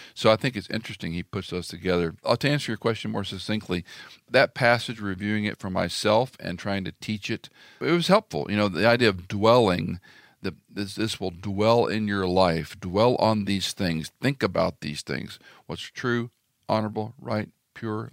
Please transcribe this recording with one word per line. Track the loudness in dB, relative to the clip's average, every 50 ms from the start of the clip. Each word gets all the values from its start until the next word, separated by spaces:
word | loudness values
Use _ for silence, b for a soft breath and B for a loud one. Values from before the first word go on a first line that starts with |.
| B B B
So | B 4 4
I | 4
think | 4 2 -2 -4
it's | -6 -6 -6
interesting | -6 -8 -8 -10 -12 -8 -8 -6
he | -6 -6
puts | -8 _ -8 -10 -8 -8
those | -8 -8 -8 -10
together. | -10 -4 -2 0 2 2 0 -2 -4 -4 -2
Uh, | 0 0
to | 2 0 0
answer | 0 -2 -2 -4
your | -6 -2
question | -2 -2 -2 -2 -4 -6
more | -6 -6 -6
succinctly, | -6 -8 -8 -4 -4 -4 -4 -2 -4 -4 -4 -4 B B B B B B B B 0
that | 2 2 2 2 2
passage, | 2 4 4 4 2 0 -6 -10 -8
reviewing | -6 -6 -6 -4 -4 -2 -2 -2 -2
it | -4 -6 -6
for | -6 -4
myself | -2 -2 -2 -2 -2 0 2 4 4 4 2 0 -4 -10
and | -8 -8 -8 -6
trying | -4 -4 -4 -4 -4
to | -8 -10 -10
teach | -8 -6 -6 -6 -6 -6
it, | -6 -8 -10 -14 b b b b b b
it | 0 0
was | 2 2 4 4
helpful. | 4 4 2 0 -6 -4 -2 0
You | 0
know, | 2 2 2
the | 2 2 4 4
idea | 4 6 4 4
of | 2 0 -4 -6
dwelling, | -2 2 6 6 6 6 6 4 2 2 0 -4 -6 -8 b b b b b b b b
that | -8 -8 -8 -10 _ _
this, | -8 -8 -8 -6 -4
this | -4 -2 -2 -2 -4
will | -6 -6
dwell | -6 -6 -6 -4 0 2 4 6 6 6 4
in | 2 0 0 0 0
your | 0 0 0
life. | 2 4 6 6 4 4 0 -2 -8 -10 -12
Dwell | -6 -2 2 4 4 4 4
on | 4 2 2 2 2 0
these | 0 -2 -2 -2 -4 -4
things. | -2 -2 -2 -2 -2 -4 -8 -8 -4
Think | -2 -2 -2 0
about | -2 -2 0 0 0 0 -2 -6
these | -8 -10 -8 -8
things. | -8 -6 -6 -6 -8 -10 -14 -18 b b b b b
What's | b -12 -12
true, | -12 -14 -10 -6 -2 -2 -2 -2 -2 -6 _ _ _ _ _ _ _
honorable, | 0 0 0 0 -2 -4 -6 -8 -8 -10 -12
right, | -8 -4 -4 -4 -4 -6 _ _ _ _ -16
pure, | -10 -8 -6 -6 -6 -8 -10